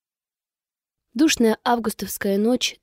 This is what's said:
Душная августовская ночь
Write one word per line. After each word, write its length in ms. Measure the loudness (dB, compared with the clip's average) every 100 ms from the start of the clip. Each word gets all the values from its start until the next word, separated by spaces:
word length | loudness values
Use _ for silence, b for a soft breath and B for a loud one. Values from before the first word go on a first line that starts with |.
| _ _ _ _ _ _ _ _ _ _ _
Душная 440 | 0 2 4 2 2
августовская 760 | 0 0 -2 -6 -8 -6 -2 0
ночь 400 | 2 0 -2 -6